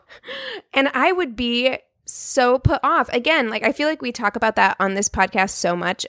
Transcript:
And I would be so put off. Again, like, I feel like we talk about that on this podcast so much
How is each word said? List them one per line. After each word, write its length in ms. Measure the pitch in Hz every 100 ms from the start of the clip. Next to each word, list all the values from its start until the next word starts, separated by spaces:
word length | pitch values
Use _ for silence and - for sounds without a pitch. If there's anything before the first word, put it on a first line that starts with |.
| _ - - 539 523 427 -
And 160 | 277 269
I 180 | 254 320
would 240 | 370 311 220
be 400 | 240 240 254 - _ _ -
so 520 | - - - 247 254
put 220 | - 285
off. 260 | 269 330 233
Again, 380 | 247 269 320 233
like, 120 | 220
I 100 | 220
feel 140 | - 302
like 120 | 311
we 100 | 247
talk 240 | 233 208 220
about 200 | 220 214
that 200 | 196 -
on 140 | 190
this 140 | 196 196
podcast 400 | - 185 - 190
so 260 | - 175 175
much 300 | 175 185